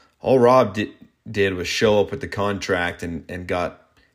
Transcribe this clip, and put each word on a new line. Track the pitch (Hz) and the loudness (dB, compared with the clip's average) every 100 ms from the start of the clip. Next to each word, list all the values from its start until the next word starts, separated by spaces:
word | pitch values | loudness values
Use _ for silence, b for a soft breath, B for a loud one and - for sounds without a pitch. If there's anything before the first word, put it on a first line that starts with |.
| b b | b b
All | - 127 | 2 4
Rob | 120 131 107 | 6 6 4
di-, | 104 - - - _ - | -2 -6 -8 -20 _ -8
did | 107 98 | -2 0
was | 90 87 | -2 -6
show | - 110 104 | 0 2 4
up | 98 | 0
with | - | -4
the | 87 | -8
contract | - 101 98 - 90 87 85 | -4 -4 -4 -4 -2 -2 -6
and, | 85 82 - | -8 -10 -10
and | 87 90 | -12 -6
got | 90 85 - _ _ _ | -4 -4 -8 _ _ _